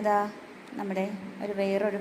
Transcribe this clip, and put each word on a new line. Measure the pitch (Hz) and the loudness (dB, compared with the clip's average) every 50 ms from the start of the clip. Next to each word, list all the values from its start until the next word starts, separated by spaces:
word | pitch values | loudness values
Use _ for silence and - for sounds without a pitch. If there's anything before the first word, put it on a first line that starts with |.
| 214 208 | 4 4
ദാ | 208 208 208 214 208 - - - - - - - - - | 4 4 4 2 -4 -10 -14 -16 -16 -16 -16 -10 -8 -6
നമ്മുടെ | 208 196 190 190 190 208 214 - - - - - 202 | -4 -2 0 0 0 0 -2 -6 -8 -10 -8 -6 -4
ഒരു | 208 202 196 | -4 0 0
വേറൊരു | 196 196 196 196 208 214 196 202 | 2 2 4 4 2 2 0 2